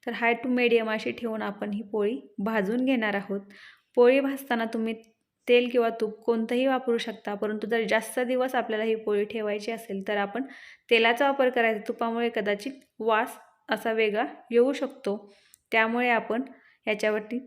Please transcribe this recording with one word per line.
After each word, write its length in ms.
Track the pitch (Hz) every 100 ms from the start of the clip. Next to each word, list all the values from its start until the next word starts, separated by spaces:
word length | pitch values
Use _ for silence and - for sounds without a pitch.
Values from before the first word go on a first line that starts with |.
| -
तर 60 |
high 220 | 220 233 240
to 140 | 269
medium 380 | 247 240 233 220
अशी 220 | 220 247
ठेवून 320 | 233 233 220
आपण 300 | 208 208 208
ही 100 | 208
पोळी 360 | 214 214 208 254 - -
भाजून 460 | 202 226 190 240
घेणार 300 | 254 254 220
आहोत. 260 | 202 196 196 196 - - - _ -
पोळी 240 | 240 262
भाजताना 440 | 269 269 - 233
तुम्ही 300 | 226 226 226 220 - _ _ _ -
तेल 200 | 240 247
किंवा 180 | 247 233 226
तूप 180 | 214 214
कोणतंही 420 | - 226 226 247 262
वापरू 320 | 262 254 233
शकता, 360 | 226 208 -
परंतु 320 | 208 208 214 214
जर 160 | 233 214
जास्त 300 | 220 220 -
दिवस 340 | 240 254 254
आपल्याला 300 | 254 226 220
ही 100 | 226
पोळी 300 | 220 220 208
ठेवायची 480 | 208 226 214 208 208
असेल 340 | 226 - 196 190
तर 80 | 208
आपण 260 | 196 226 262 - - - _
तेलाचा 360 | 226 226 240 277
वापर 220 | 277 254
करायचा. 300 | 247 226 214 208
तुपामुळे 400 | 226 233 226 233
कदाचित 380 | 226 208 202 262 269 _ _
वास 400 | 220 220 254 - - _ -
असा 240 | 220 233
वेगळा 340 | 220 214 208 - - -
येऊ 220 | 233 254
शकतो, 440 | 277 254 - - 202 - - _ - _
त्यामुळे 360 | 226 220 233 247
आपण 340 | 226 226 220 269 - _ _ -
याच्यावरती 520 | 214 214 214 214 240